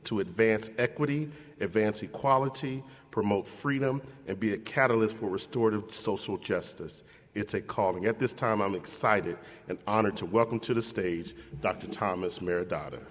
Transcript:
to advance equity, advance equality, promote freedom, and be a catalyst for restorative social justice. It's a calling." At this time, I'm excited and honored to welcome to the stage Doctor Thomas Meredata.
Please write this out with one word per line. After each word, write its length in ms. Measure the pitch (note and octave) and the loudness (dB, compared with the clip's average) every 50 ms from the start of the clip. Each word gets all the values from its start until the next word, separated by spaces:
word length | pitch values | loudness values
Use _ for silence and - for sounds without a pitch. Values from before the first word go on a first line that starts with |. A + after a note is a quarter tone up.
| - | -6
to 160 | - A2+ G2+ | -2 -2 -2
advance 500 | F#2+ F2+ F2 A2+ A2+ A2+ A2 G#2+ A2 - - - | -2 -2 4 4 6 6 6 2 0 -6 -2 0
equity, 500 | B2 A#2+ - - D3 C#3 C#3+ D3 D#3 D3 - - - - - - | 0 0 2 0 0 0 0 -2 -2 -4 -8 -16 -18 -20 -6 -6
advance 420 | G#2 F2+ E2+ A2 G#2+ G#2+ G#2 - | -6 0 2 2 2 2 0 -2
equality, 840 | - - - - - C#3 C3+ C3 C#3 C3+ C3 - - C3+ C3 C3 C3+ - - - - - | -8 -8 -8 -2 2 4 4 4 4 0 -2 -4 -4 -4 -4 -6 -8 -12 -20 -20 -20 -4
promote 340 | - A2 G#2 G2+ G2+ G2 F2+ | -2 0 2 4 2 2 0
freedom, 560 | - - - - C#3+ C#3 C3+ C#3 C3 C3 C#3 - - - - - | -4 -12 -4 -2 0 0 2 2 0 0 -2 -4 -10 -18 -14 -8
and 120 | - G2 G2 | -8 -4 0
be 140 | A2 G#2+ G2+ | 2 0 0
a 40 | |
catalyst 600 | - - - - C#3+ C3 B2+ A#2 A2+ A2 G#2+ G#2+ | 0 -4 -2 2 4 4 6 6 4 4 2 2
for 120 | - A#2 G2 | -2 -4 -2
restorative 640 | F#2 G2 - - - B2 A2+ A2 G#2+ G#2 G2+ - - | -2 -4 -6 -4 0 2 4 4 4 2 -4 -6 -10
social 440 | - - A2 G2+ F#2+ - - G2 | -4 -2 -2 -2 -2 -4 -6 -6
justice. 680 | F2+ - - G2 F2+ F2+ - - - E2+ D#2+ - - - - - - - - _ | -6 -2 -2 -2 -2 -2 -6 -10 -10 -10 -10 -10 -14 -16 -20 -20 -20 -20 -8 _
It's 180 | G#2+ G#2 - - | -6 -4 -2 -2
a 80 | G2 | -4
calling." 440 | - - - - G2+ F#2+ F2 F2+ F#2 | -4 -2 0 2 2 2 2 2 2
At 120 | A2 A2+ | 0 2
this 160 | G#2+ C3 A#2+ - | 2 0 -2 0
time, 280 | - C3 A2+ A2 G#2 | 0 2 2 4 4
I'm 120 | G2+ G2 G2 | 2 2 0
excited 640 | F2+ - - - - - A2+ G#2+ G2+ F2 F2 E2+ - - - - - - | -2 -6 -8 -6 0 4 4 4 4 2 -2 -6 -6 -12 -18 -20 -16 -8
and 100 | - F2+ - - | -8 -8 -6 -2
honored 300 | G2+ G#2 A2 G#2+ G#2 - | 2 4 4 4 4 2
to 80 | - G2 | 0 -4
welcome 340 | E2+ F#2 A2+ A#2 A2+ A#2+ A2 | 2 4 4 4 4 0 -4
to 120 | - - A#2+ | -2 0 0
the 80 | A2+ | 0
stage 540 | A#2 - - G#2 F#2 F2+ E2+ E2 - - - - - - - - | 0 -2 -4 -2 0 0 -2 -2 -6 -10 -14 -16 -16 -14 -12 -2
Doctor 260 | - G2 F#2+ - - | -2 -2 -2 -2 -6
Thomas 520 | G2 - - A2 G2 F#2 F2+ F#2 F2+ - - | -10 -4 -2 -2 -2 0 -2 -2 -4 -4 -4
Meredata. 600 | F2+ F2 F2 F2 F2+ - E2+ D2 D2 C2+ B1+ A#1 - - | -2 0 0 0 0 -2 -4 -4 -4 -8 -10 -12 -14 -16